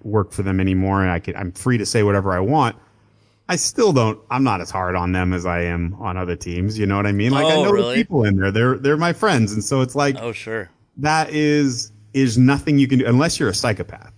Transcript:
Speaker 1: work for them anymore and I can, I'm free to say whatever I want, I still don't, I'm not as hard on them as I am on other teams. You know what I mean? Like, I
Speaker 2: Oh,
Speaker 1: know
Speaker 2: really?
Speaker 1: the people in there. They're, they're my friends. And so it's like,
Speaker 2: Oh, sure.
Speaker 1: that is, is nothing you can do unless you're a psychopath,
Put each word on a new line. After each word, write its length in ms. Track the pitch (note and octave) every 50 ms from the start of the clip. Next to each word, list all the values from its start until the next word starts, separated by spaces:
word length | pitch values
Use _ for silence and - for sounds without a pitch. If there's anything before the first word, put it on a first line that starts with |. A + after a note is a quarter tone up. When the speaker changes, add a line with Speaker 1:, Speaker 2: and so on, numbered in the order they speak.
Speaker 1:
work 300 | - G#2+ G#2 G#2+ G2 -
for 100 | - -
them 180 | G2 G2 F#2+ F#2+
anymore 420 | F#2+ F#2+ F#2+ F#2 F#2+ F#2+ G2 G2
and 100 | F#2+ F#2
I 80 | F2 E2+
can, 160 | - - -
I'm 160 | F#2+ G2 F2+
free 260 | F2+ - - C3 B2 A2+
to 80 | G2+
say 160 | - - A#2 G#2
whatever 300 | G2+ G2+ G2 G2 G2 F#2
I 60 | F2+
want, 380 | F#2+ A2 C#3+ D#3 C3 A2+ - - - _ _ _ _ _ _ _ _ _ _ _ _ -
I 80 | F3+ E3
still 340 | - - - - A#3 G3+
don't, 280 | D#3 C3 A2+ A2 G#2+ - - -
I'm 120 | B2 C3 C3+
not 160 | B2+ G#2 F2+
as 100 | E2 D#2+
hard 240 | - F#2+ F#2 F2+ F#2
on 160 | F2+ F2 F2+
them 220 | F#2 F#2 F2+ F2+ F#2
as 120 | F2 F2
I 180 | F2+ F2 F2 F2
am 320 | F2 F2 F2 E2+ E2+ G2 -
on 160 | A2 G2 F#2
other 220 | F#2 F#2 F2 F2 E2+
teams. 420 | - F2+ F2 F2+ F#2 G#2 G#2+ A2
You 60 | G#2
know 100 | G2 G2
what 100 | G2+ G#2
I 60 | G#2
mean? 200 | G2+ G2+ G#2 B2 C3+
Like, 120 | C#3 D3+
I 100 | D#3+ D#3+
Speaker 2:
Oh, 80 | - F#3
Speaker 1:
know 60 | G3+
Speaker 2:
really? 240 | G3+ - - A#2+ B2+ -
Speaker 1:
the 60 | A#3
people 200 | - F#3 C#3 A2
in 140 | G#2 G2 F#2+
there. 140 | F#2+ G2
They're, 260 | F#2+ A2 A#2 B2+ B2+ -
they're 180 | C3 C#3 D3+ D#3
my 140 | E3+ F3
friends. 400 | E3+ - A3 G#3+ F3 B2 A2 G2
And 100 | G#2 G#2+
so 200 | G2+ - C#3+ C3+
it's 140 | C3 B2+ -
like, 200 | C#3+ C#3+ C#3+ C3+ A#2+
Speaker 2:
Oh, 140 | A2+ A#2+
sure. 380 | A2 - - A2+ A2+ A2+ G2 F#2 _ _ _ _ _ -
Speaker 1:
that 320 | C3+ D3+ D#3 D#3+ D#3 D3
is, 600 | D3 D3+ D3+ D3+ D3 D3 C#3+ C3+ B2 A#2 - - - - - - -
is 240 | C3+ C3+ B2 G#2+ B2
nothing 420 | B2+ C3 C#3 C#3 - D#3+ D3 C#3
you 80 | C3+ B2
can 120 | C3+ B2
do 60 | B2
unless 340 | A#2 A#2+ B2+ D3+ E3+ - -
you're 100 | D#3 G#2+
a 40 | F#2
psychopath, 600 | - - A#2+ A2 - - - - - - - -